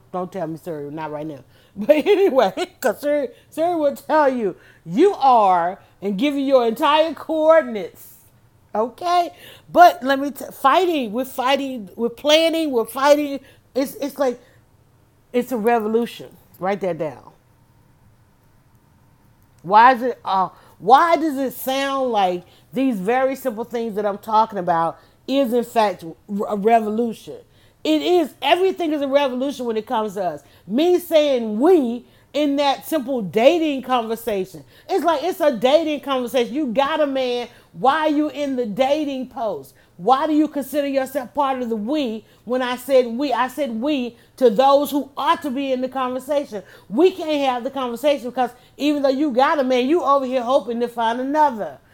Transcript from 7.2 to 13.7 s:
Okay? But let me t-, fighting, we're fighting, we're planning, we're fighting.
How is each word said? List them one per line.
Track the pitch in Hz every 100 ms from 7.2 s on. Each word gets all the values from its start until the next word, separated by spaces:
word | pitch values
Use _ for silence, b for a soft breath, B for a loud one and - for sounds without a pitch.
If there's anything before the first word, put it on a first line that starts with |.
| - 320 311 320 254 220 170 - - - _ _ _ _ _ 208
Okay? | 240 247 349 349 339 - B B B
But | 254 349 -
let | 254 269
me | 285
t-, | - -
fighting, | - 269 302 370 320 233
we're | 214 262
fighting, | - 247 277 277 262 196 -
we're | 233
planning, | 233 285 311 330 320 311
we're | 247 220
fighting. | 262 277 294 294 277 b b _